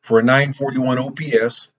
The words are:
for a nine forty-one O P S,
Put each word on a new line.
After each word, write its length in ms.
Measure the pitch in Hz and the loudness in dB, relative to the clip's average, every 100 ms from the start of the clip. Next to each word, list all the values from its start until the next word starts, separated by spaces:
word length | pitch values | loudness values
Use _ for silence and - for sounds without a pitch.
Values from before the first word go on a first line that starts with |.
for 180 | - 113 | 0 2
a 40 | |
nine 280 | 120 135 143 | 4 4 2
forty-one 480 | 135 139 131 127 127 | -4 -6 -2 -2 -2
O 120 | 131 | -4
P 220 | 139 151 | -8 -2
S, 360 | 117 117 - - | 0 0 -2 -8